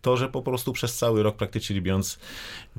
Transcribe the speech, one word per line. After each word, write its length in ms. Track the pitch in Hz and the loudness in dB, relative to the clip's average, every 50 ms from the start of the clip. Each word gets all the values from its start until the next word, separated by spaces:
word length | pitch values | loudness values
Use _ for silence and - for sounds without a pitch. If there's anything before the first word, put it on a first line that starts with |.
to, 160 | - 127 127 120 | 2 2 4 4
że 120 | 127 135 | 2 0
po 120 | - 139 | -2 -4
prostu 320 | 123 - 131 120 - - 127 | -2 -2 -2 -2 -2 -2 -2
przez 240 | - - 113 - - | -2 -2 -2 -2 0
cały 260 | - 117 113 107 104 | 2 2 4 4 4
rok, 120 | 107 104 | 2 2
praktycznie 460 | - 107 98 - 107 - - 104 98 | 0 -4 -4 -2 -4 -2 -2 -2 0
biorąc, 380 | 90 92 95 95 98 - - - - - - - - - - - - - - | 0 2 2 2 2 0 -4 -10 -14 -16 -14 -14 -14 -14 -14 -14 -16 -16 -10